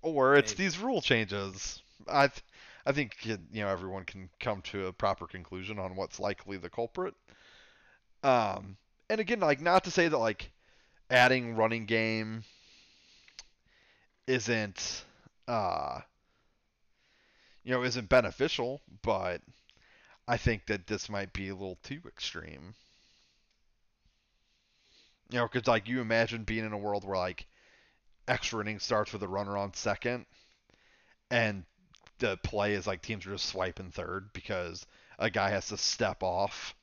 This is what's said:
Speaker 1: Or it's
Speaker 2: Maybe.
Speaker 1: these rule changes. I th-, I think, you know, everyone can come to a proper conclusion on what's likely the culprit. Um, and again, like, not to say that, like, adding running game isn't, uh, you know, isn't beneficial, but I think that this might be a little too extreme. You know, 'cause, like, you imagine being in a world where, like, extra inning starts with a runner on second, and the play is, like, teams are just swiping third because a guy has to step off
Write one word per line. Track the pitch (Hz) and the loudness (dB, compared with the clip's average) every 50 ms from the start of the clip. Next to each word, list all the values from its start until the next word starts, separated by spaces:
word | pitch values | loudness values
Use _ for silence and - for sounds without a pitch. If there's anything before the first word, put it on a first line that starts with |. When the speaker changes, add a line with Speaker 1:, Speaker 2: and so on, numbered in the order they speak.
| - | -2
Speaker 1:
Or | 160 160 143 131 131 139 | 0 2 4 6 8 10
it's | 143 139 - - | 8 8 6 0
Speaker 2:
Maybe. | - 190 | 0 0
Speaker 1:
these | 190 160 175 | 0 0 -2
rule | 202 262 262 190 | -2 0 0 0
changes. | - - 135 113 113 98 101 101 98 98 92 98 - - - - - _ _ _ - | 2 4 4 4 4 0 -2 -4 -4 -4 -6 -8 -8 -8 -8 -10 -18 _ _ _ -10
I | - - 143 139 139 | 0 4 4 4 4
th-, | - - - _ _ - - - - - - | 4 -2 -18 _ _ -20 -20 -20 -20 -8 -2
I | 139 139 | -2 0
think, | 143 143 110 - - - | 0 0 -4 -6 -10 -4
you | 110 110 98 82 - 92 | -4 -4 -4 -6 -10 -6
know, | 110 104 98 | -4 -2 0
everyone | 98 92 92 95 95 95 90 | -2 -2 -2 -6 -8 -8 -10
can | - - 98 95 90 _ _ | -10 -12 -14 -16 -16 _ _
come | - 123 107 98 90 | -4 -4 -4 -4 -6
to | - - 101 95 | -8 -6 -4 -4
a | 92 92 | -4 -4
proper | _ - 101 95 - 87 | _ 2 2 2 0 -4
conclusion | - - 95 87 - 95 92 92 98 110 101 | -12 -12 -14 -14 -10 -10 -10 -8 -8 -8 -6
on | 95 92 92 | -6 -6 -4
what's | 95 98 - - - | -6 -6 -8 -6 -4
likely | 95 101 98 - - 98 98 95 | -4 -4 -4 -4 -8 -10 -10 -8
the | 85 90 | -10 -10
culprit. | - - 117 117 _ - 185 185 - _ _ _ - _ - - - - - - _ _ _ - - _ _ _ _ _ - | -6 -6 -6 -6 _ -6 -8 -8 -8 _ _ _ -20 _ -20 -20 -20 -20 -20 -20 _ _ _ -20 -20 _ _ _ _ _ 4
Um, | 139 131 120 110 101 95 95 98 95 98 - _ _ _ _ _ _ | 4 6 6 4 2 -2 -4 -8 -12 -16 -18 _ _ _ _ _ _
and | 214 220 | -2 0
again, | 220 170 240 220 | 2 0 0 2
like, | 185 156 143 135 151 | 4 4 2 4 4
not | 170 175 185 - | 6 6 6 6
to | 185 | 4
say | 156 185 170 165 | 4 4 4 4
that, | 151 139 | 4 4
like, | 113 113 104 - - - - _ _ _ _ _ _ _ _ _ _ _ | 2 2 0 0 -8 -16 -16 _ _ _ _ _ _ _ _ _ _ _
adding | 123 123 123 127 131 127 120 117 117 | 6 8 8 8 8 4 2 -2 2
running | 110 110 110 113 117 113 | 4 4 4 4 0 0
game | 104 113 113 110 110 110 110 110 110 110 113 110 - - - - - - - - _ _ _ _ _ - - _ - _ - - - _ _ _ _ _ _ _ _ _ _ _ _ _ _ _ | 2 2 2 2 2 0 -2 -4 -4 -6 -8 -10 -14 -20 -20 -20 -20 -20 -20 -20 _ _ _ _ _ -20 -20 _ -20 _ -20 -20 -20 _ _ _ _ _ _ _ _ _ _ _ _ _ _ _
isn't, | - 131 127 107 113 117 113 107 101 95 - - - - - - - - _ _ - _ _ _ - | 0 0 0 2 0 0 0 -2 -4 -6 -8 -8 -6 -6 -8 -12 -16 -20 _ _ -20 _ _ _ -4
uh, | - 113 104 90 85 80 71 69 - - - _ _ _ _ _ _ _ _ _ _ _ _ _ _ _ _ _ _ _ _ _ _ _ _ _ _ _ _ _ - - - | -2 0 0 0 0 -2 -2 -4 -6 -8 -12 _ _ _ _ _ _ _ _ _ _ _ _ _ _ _ _ _ _ _ _ _ _ _ _ _ _ _ _ _ -20 -18 -4
you | - 127 | -2 0
know, | 127 123 | 0 0
isn't | 127 113 127 113 95 | 0 -2 -4 0 6
beneficial, | 135 127 120 95 - - 127 156 - - 120 123 135 147 _ - - 104 - | 6 6 6 4 0 -2 -2 0 0 -2 -2 -4 -4 -8 _ -20 -20 -8 -2
but | - - 95 95 92 87 82 - - - _ _ _ - _ _ _ - - _ - - _ _ - | 0 0 0 0 -2 -4 -6 -8 -14 -20 _ _ _ -20 _ _ _ -20 -20 _ -20 -20 _ _ -2
I | 120 | -2
think | 117 - 123 113 104 - | 2 2 2 0 0 -2
that | - 107 101 87 | -2 -4 -4 -2
this | - 104 98 - - | -4 -6 -6 -4 -6
might | 104 98 98 92 - | -6 -6 -6 -6 -6
be | - 98 95 | -8 -6 -6
a | 98 | -6
little | 92 98 95 92 - - | -6 -8 -8 -10 -10 -10
too | - 135 151 180 | -12 -12 -10 -12
extreme. | - - - - - - 80 80 78 78 67 71 90 113 _ _ _ _ _ _ _ _ _ _ _ _ _ _ _ _ _ _ _ _ _ _ _ _ _ _ _ _ _ _ _ _ _ _ _ _ _ _ _ _ _ _ _ _ - _ _ _ _ _ _ | -18 -14 -10 -10 -8 -8 -8 -12 -12 -16 -16 -16 -18 -20 _ _ _ _ _ _ _ _ _ _ _ _ _ _ _ _ _ _ _ _ _ _ _ _ _ _ _ _ _ _ _ _ _ _ _ _ _ _ _ _ _ _ _ _ -20 _ _ _ _ _ _
You | 117 123 | 0 0
know, | 120 113 | 0 2
'cause, | - 127 110 | 0 0 4
like, | - 117 110 101 113 | 4 4 4 2 0
you | 123 127 123 | -4 -4 0
imagine | 110 117 113 113 107 117 117 110 | 2 4 4 4 2 0 -6 -4
being | 101 110 110 110 | -2 -2 -2 -2
in | 107 107 | -4 -6
a | 104 | -4
world | 101 104 101 101 98 | -2 -2 -2 -2 -2
where, | 98 98 | -2 -2
like, | 95 90 92 92 - - - _ _ _ _ _ _ _ _ _ _ _ _ _ _ _ - | 0 0 -2 -4 -8 -14 -18 _ _ _ _ _ _ _ _ _ _ _ _ _ _ _ -2
extra | 123 120 - - - 110 | -2 0 0 -4 -4 -2
inning | 104 104 107 101 | -4 -4 -6 -6
starts | - - 120 107 104 - - | -2 0 2 2 2 0 -4
with | 104 101 | -6 -6
a | 92 | -4
runner | 92 98 104 98 101 | -4 -4 -4 -2 -2
on | 101 101 101 - | -4 -4 -4 -6
second, | - - 117 101 - - 120 123 123 - _ _ _ _ _ _ _ _ _ - _ _ _ _ _ _ _ _ _ _ _ | -4 -2 -2 -2 -2 -2 -4 -4 -4 -8 _ _ _ _ _ _ _ _ _ -20 _ _ _ _ _ _ _ _ _ _ _
and | 123 120 113 107 101 95 85 _ _ _ _ _ _ - _ - _ - | 2 2 2 2 0 -4 -10 _ _ _ _ _ _ -20 _ -20 _ -2
the | 123 110 98 92 | 0 0 0 0
play | _ - - 104 101 104 104 | _ -4 0 2 2 2 2
is, | 98 87 | 0 0
like, | 101 95 87 | -2 -4 -4
teams | - - 113 101 90 | -4 -8 -8 -8 -6
are | 92 101 | -8 -6
just | 95 - | -4 -4
swiping | - - 95 92 90 85 - 95 90 | -4 -2 -2 -2 -2 -4 -8 -12 -10
third | - - 90 80 90 98 95 104 _ | -8 -8 -6 -6 -6 -8 -8 -10 _
because | - - - 107 92 87 85 87 87 - _ _ - - - - - | -14 -6 -4 -4 -4 -4 -6 -8 -10 -14 _ _ -20 -20 -20 -6 -2
a | - 113 | -2 0
guy | 98 107 98 98 | 2 2 2 2
has | 101 98 - - | 2 0 -2 -4
to | 104 - | -6 -2
step | - - - - 113 98 92 - - | -2 -2 0 0 0 -2 0 -2 -2
off | 92 90 90 101 101 - - - - - _ | -2 0 0 0 -2 -2 -6 -12 -12 -14 _